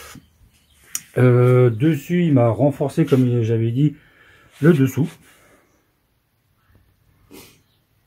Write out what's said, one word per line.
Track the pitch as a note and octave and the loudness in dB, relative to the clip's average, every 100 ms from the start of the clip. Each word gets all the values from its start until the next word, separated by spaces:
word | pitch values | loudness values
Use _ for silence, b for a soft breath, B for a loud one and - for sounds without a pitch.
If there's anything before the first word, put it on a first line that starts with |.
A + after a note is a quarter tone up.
| B B - _ _ _ _ _ _ - - - | B B -20 _ _ _ _ _ _ -18 -8 0
Euh, | B2+ B2 B2 B2+ B2 | 2 4 2 4 2
dessus, | A2 D#3 C#3+ - F3 | 0 -2 -2 -4 -2
il | E3+ | 0
m'a | C3 A#2+ | 2 0
renforcé, | G#2 C#3+ - C#3+ - | 0 -2 -2 -4 -4
comme | D#3 C3 B2 A#2+ | 0 0 0 -2
j'avais | A2+ A2+ A2+ | -2 -2 -4
dit, | B2 D3 B B B B B B - | -2 -2 B B B B B B -2
le | D3 | 0
dessous. | D3+ C3 B2+ - - b b b b b b b _ _ _ _ _ _ _ _ _ _ _ _ _ _ - - _ _ _ _ _ | 2 0 -2 -8 -10 b b b b b b b _ _ _ _ _ _ _ _ _ _ _ _ _ _ -20 -20 _ _ _ _ _